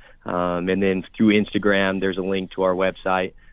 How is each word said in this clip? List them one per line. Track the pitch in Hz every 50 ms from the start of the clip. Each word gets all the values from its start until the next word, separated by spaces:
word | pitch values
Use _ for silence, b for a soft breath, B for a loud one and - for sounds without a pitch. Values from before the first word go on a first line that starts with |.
| b b b b _
Um, | - 92 90 87 90 87 87 87 92
and | 92 95
then | 98 95 95 92 87 - -
through | - 113 107 104 107
Instagram, | 101 - - 101 95 104 101 98 98 95 95 95
there's | 95 98 87 95
a |
link | 90 95 98 95 95 90
to | - -
our | 92 92 92
website. | 90 95 95 90 - - 95 92 92 92 95 - b b b